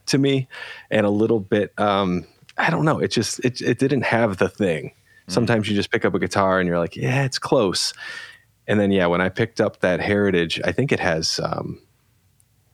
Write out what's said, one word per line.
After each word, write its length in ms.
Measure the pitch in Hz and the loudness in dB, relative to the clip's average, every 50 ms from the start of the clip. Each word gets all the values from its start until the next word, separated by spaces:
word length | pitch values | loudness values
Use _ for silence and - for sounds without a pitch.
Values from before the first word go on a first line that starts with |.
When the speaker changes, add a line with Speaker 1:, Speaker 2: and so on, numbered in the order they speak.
| _ | _
Speaker 1:
to 120 | - - 135 | -2 0 2
me 300 | 139 139 135 135 131 - - - - - - - - - | 2 2 2 0 -2 -4 -10 -16 -16 -16 -16 -16 -8 -2
and 160 | - 107 104 | 0 2 2
a 40 | 101 | 2
little 320 | 104 104 110 113 117 110 | 2 2 2 2 2 0
bit, 320 | 95 95 107 104 98 - _ - | 0 0 0 0 0 0 _ -2
um, 480 | 101 104 101 98 101 92 90 90 82 - _ _ _ - - - | 0 2 2 2 2 2 0 -2 -4 -6 _ _ _ -14 -6 -4
I 120 | - 175 | -2 0
don't 160 | 165 170 151 | 0 2 2
know. 140 | 165 139 92 | 2 2 2
It 100 | - - | 0 0
just, 340 | - 123 107 - - - - | 0 0 -2 -2 -2 -2 -2
it, 160 | 127 123 - | -4 -4 -2
it 200 | 120 123 123 - | -2 -2 0 2
didn't 240 | 135 139 143 131 117 | 2 0 0 0 0
have 340 | - - 113 117 107 95 87 | 0 0 2 2 2 0 0
the 100 | 101 90 | -2 -2
thing. 460 | - - 104 92 80 73 - - - _ _ _ _ _ _ - | -2 -2 -2 -2 -2 -2 -6 -10 -14 _ _ _ _ _ _ -4
Speaker 2:
Mm. 40 | 175 | -2
Speaker 1:
Sometimes 340 | - 120 104 117 110 104 101 | 0 2 2 2 0 0 0
you 80 | 104 | 0
just 160 | 101 95 - | -2 -2 -2
pick 140 | - 113 - | -2 -2 0
up 80 | 104 92 | 0 0
a 60 | 95 | -2
guitar 380 | 95 92 - 101 98 95 95 95 | -2 -2 0 2 2 2 2 2
and 80 | 90 87 | 2 2
you're 100 | 85 87 | 0 0
like, 160 | 85 82 - | -2 -2 -4
"Yeah, 300 | - 131 131 127 139 139 | -4 -2 0 0 0 0
it's 120 | 131 - - | -2 -4 -6
close." 560 | - - 160 135 110 92 82 - - - - - - - - - - - - - _ _ _ _ _ | -2 0 2 2 2 2 0 -2 -4 -6 -6 -10 -14 -14 -14 -14 -16 -18 -20 -20 _ _ _ _ _
And 140 | - 104 107 | -2 0 2
then, 120 | 101 98 | 2 2
yeah, 160 | 98 95 90 87 | 2 2 2 2
when 120 | 87 87 | 2 0
I 80 | 92 92 | 0 -2
picked 320 | - - 113 110 - - | -2 -2 -4 -2 0 -2
up 220 | 110 101 - - | -2 -2 -2 -2
that 180 | - 90 90 87 | -2 0 0 0
Heritage, 600 | 85 - 104 101 101 98 92 87 85 82 - - - | 0 0 0 2 2 2 2 2 0 0 -2 -4 -4
I 80 | 90 | -2
think 220 | 85 - 82 143 - | 0 0 0 0 0
it 80 | - | 0
has, 400 | - 90 80 80 80 - - - - | 0 0 0 0 -2 -2 -4 -4 -4
um, 380 | - - - - - - - - _ _ _ _ _ _ _ _ _ _ _ _ _ _ _ _ _ | -4 -4 -4 -6 -8 -10 -12 -16 _ _ _ _ _ _ _ _ _ _ _ _ _ _ _ _ _